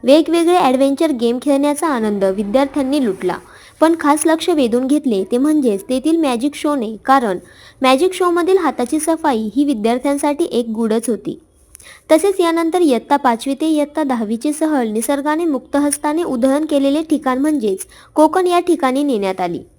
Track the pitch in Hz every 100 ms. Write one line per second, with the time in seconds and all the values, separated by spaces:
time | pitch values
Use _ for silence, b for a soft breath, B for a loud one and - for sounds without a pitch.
0 | 233 294 330 339 330 359 285 254 277 277
1 | 330 262 233 247 285 277 285 294 330 254
2 | 220 208 196 190 202 233 277 294 262 294
3 | 247 180 185 170 B B B B 320 330
4 | 294 302 339 320 320 330 247 233 254 294
5 | 294 202 226 240 285 311 254 196 - 262
6 | 277 330 302 240 277 285 302 294 220 220
7 | - 269 233 180 B B B B 262 262
8 | 359 370 359 349 339 381 320 262 240 311
9 | 302 320 320 233 220 208 294 240 214 247
10 | 277 285 294 294 339 226 233 220 226 220
11 | 233 208 - - _ _ _ B B B
12 | _ 311 381 381 339 330 330 359 339 233
13 | 226 285 277 233 269 269 311 302 294 302
14 | 294 247 208 226 302 294 320 294 233 214
15 | 233 285 285 311 339 262 - 285 285 285
16 | 302 302 349 254 262 277 311 285 277 285
17 | 330 294 269 254 294 302 214 190 - B
18 | B - 311 339 359 349 359 330 262 254
19 | 294 226 190 185 180 170 -